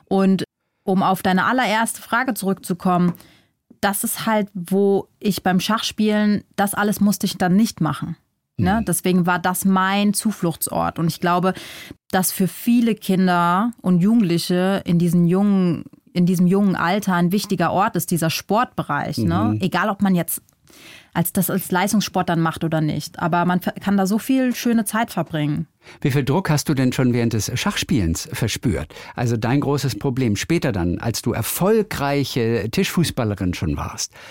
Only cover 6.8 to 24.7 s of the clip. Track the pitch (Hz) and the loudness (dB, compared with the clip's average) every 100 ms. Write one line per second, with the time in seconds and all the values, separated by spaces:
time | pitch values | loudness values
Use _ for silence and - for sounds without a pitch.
6.8 | 208 202 208 196 196 - 180 185 226 - | -2 2 0 2 -4 -2 2 2 2 0
7.8 | 156 147 - 165 _ _ _ - 175 214 | -4 -4 -8 -12 _ _ _ -2 0 0
8.8 | 220 170 185 180 175 180 180 180 196 190 | -2 -2 0 2 2 0 0 0 2 2
9.8 | 190 202 208 202 220 196 170 156 - - | 2 2 0 0 -2 -2 -4 -4 -4 -2
10.8 | 165 - 165 - 175 175 185 185 - - | -2 -2 -4 -2 0 0 0 -2 -10 -18
11.8 | - - - 190 185 - 185 - - 240 | -20 -20 -4 -2 -2 0 -2 -2 0 2
12.8 | 233 220 - 185 185 175 175 180 240 - | 2 0 0 2 2 4 2 2 0 -2
13.8 | 185 180 185 233 185 170 - 180 185 196 | 0 2 4 4 2 0 0 0 2 0
14.8 | - 175 175 175 170 185 208 196 180 165 | 0 2 4 4 4 4 4 4 2 0
15.8 | - - _ - 175 180 180 196 202 180 | -6 -20 _ 0 2 4 4 4 2 2
16.8 | 165 202 202 175 175 196 - 190 165 175 | 0 0 0 2 2 0 -2 -2 0 0
17.8 | 214 180 - 170 165 - - 202 247 - | 0 -2 -2 -2 0 -4 -2 0 0 -4
18.8 | - 143 - 139 104 82 107 107 180 170 | -4 -4 -4 -2 0 0 0 0 -2 0
19.8 | 202 196 196 180 160 - - _ _ - | -2 0 2 2 0 -6 -12 _ _ -20
20.8 | - - - 165 165 - 175 190 - 180 | -20 -20 -8 -4 -2 -2 -2 -2 -2 -2
21.8 | 202 208 - 190 180 170 165 - 165 160 | 2 0 0 -2 -2 0 0 -2 -2 0
22.8 | 156 147 - - 170 175 175 180 202 - | 0 -2 -6 -6 -2 0 2 0 -2 -6
23.8 | - 202 190 214 - 262 254 240 240 | -2 0 2 0 0 0 0 0 0